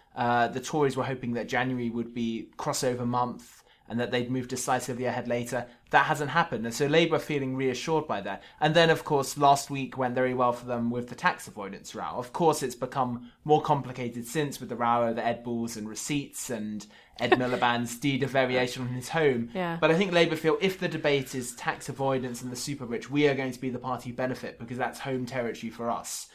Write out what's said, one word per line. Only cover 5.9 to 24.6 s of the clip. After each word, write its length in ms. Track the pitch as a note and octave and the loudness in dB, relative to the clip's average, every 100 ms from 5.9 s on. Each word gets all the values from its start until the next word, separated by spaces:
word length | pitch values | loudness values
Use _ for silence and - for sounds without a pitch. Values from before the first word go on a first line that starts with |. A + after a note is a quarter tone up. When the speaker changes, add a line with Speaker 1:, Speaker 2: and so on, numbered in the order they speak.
Speaker 1:
That 160 | D3 C#3 | 4 4
hasn't 240 | D3+ C#3+ | 2 0
happened. 340 | D#3 E3+ A#2+ | 2 0 0
And 100 | A#2 | -4
so 120 | A2+ C#3+ | 0 4
Labour 300 | D3+ E3 D#3 | 6 6 2
are 20 | |
feeling 380 | - D3 C3 C3 | 0 -2 0 0
reassured 500 | C3+ B2 - D#3+ D3+ | 0 0 0 0 0
by 160 | G#2 | -4
that. 200 | G2+ G2 - - | -4 -8 -10 0
And 140 | D3+ | 4
then, 140 | D#3 E3 | 6 6
of 160 | D#3 | 6
course, 320 | - D3 C3 - | 4 0 0 4
last 320 | C#3+ C#3 - | 6 6 4
week 280 | C#3 C3 C3 | -6 -6 -2
went 160 | B2+ | -2
very 180 | B2 B2+ | 2 0
well 200 | B2+ B2 | 4 2
for 120 | A#2+ B2 | 2 -2
them 220 | A#2+ A#2 | -2 0
with 180 | A#2+ A#2+ | -2 -4
the 60 | |
tax 320 | - F3+ - - | -2 -2 -2 -10
avoidance 480 | G2 G2 F#2+ - | -10 -10 -10 -12
row. 100 | A2 E2+ | -8 -6
Of 180 | F2+ B2 | -6 -6
course, 300 | - E3+ D3+ | 2 4 4
it's 140 | C3+ - | -2 -4
become 560 | B2+ C#3+ B2+ A#2+ - - | -6 -2 -2 -2 -10 -12
more 160 | D3+ D3+ | 2 4
complicated 640 | D3+ C#3+ B2+ B2+ B2 A#2+ A#2+ | 4 0 0 -6 -6 -6 -4
since 340 | D#3+ C#3+ - | -2 -2 -4
with 80 | A#2 | -8
the 60 | A2+ | -2
row 320 | A#2 A#2+ A#2 | 2 4 2
over 120 | A2+ | 2
Ed 220 | A#2 A#2 | 0 -2
Balls 320 | A#2+ A#2+ A2+ A2 | -4 -4 -4 -6
and 100 | G#2+ | -10
receipts 600 | G#2+ - D3 C#3 - - | -8 -4 -4 -4 -10 -6
and 380 | A2+ G#2+ G#2+ - - - - | -6 -6 -8 -12 -20 -20 -4
Ed 120 | B2 | 2
Speaker 2:
<laughs> 60 | B2 | 2
Speaker 1:
Miliband's 600 | B2+ B2 B2 A#2+ A#2 - | 2 2 2 2 -2 -2
deed 240 | D3 C3+ | -2 0
of 80 | C3 | 0
variation 520 | C3+ B2+ B2+ B2 C3 | 2 2 2 0 -2
on 40 | B2+ | -6
his 220 | B2 B2+ | -6 -4
home. 400 | E3 D3+ B2 A#2 | 2 4 2 -2
Speaker 2:
Yeah. 240 | F#3+ F3 E3+ | -4 -4 2
Speaker 1:
But 120 | D#3+ | 4
I 40 | D#3+ | 4
think 140 | G3 | 4
Labour 240 | E3+ E3+ D#3 | 4 4 4
feel 200 | D#3+ D3 | 2 4
if 160 | F#3+ F#3 | 2 0
the 80 | F3+ | -4
debate 460 | D#3+ D#3 C#3+ C3 | 0 2 2 0
is 200 | C3 B2+ - | -6 -6 -6
tax 340 | - - - | -6 -6 -8
avoidance 500 | B2 C3+ C3 B2+ A#2+ | -2 0 0 -2 -6
and 100 | B2+ | -8
the 60 | B2 | -8
super 300 | - C#3+ A#2 | -6 -6 -4
rich, 240 | A#2 A2+ | -6 -2
we 180 | C#3+ D3 | 4 4
are 60 | |
going 180 | C3 C3 | 4 -2
to 80 | A#2+ | -4
be 80 | C3 | -6
the 100 | A#2+ | -6
party 320 | C3 A#2+ B2+ | -6 -6 -6
who 60 | A#2+ | -4
benefit 420 | B2+ B2 G2+ | -4 -4 -8
because 200 | - | -12